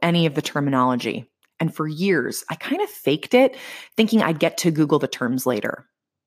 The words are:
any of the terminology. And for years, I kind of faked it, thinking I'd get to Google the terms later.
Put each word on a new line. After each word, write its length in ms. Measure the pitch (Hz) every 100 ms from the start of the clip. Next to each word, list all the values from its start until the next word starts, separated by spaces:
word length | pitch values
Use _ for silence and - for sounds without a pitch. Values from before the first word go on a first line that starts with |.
any 240 | 170 170 160
of 100 | 147
the 60 |
terminology. 880 | - 147 143 135 127 123 123 - - _ _ -
And 140 | 165
for 140 | - 156
years, 560 | 151 196 160 120 - -
I 60 | 165
kind 260 | - 330
of 80 | 415
faked 440 | - 135 151 -
it, 220 | 247 269 - - - - -
thinking 260 | 220 220
I'd 180 | 156 151
get 180 | 165 -
to 120 | 175
Google 280 | 156 147 151
the 80 | 135
terms 380 | - 120 127 127
later. 420 | 110 110 - - _ _ _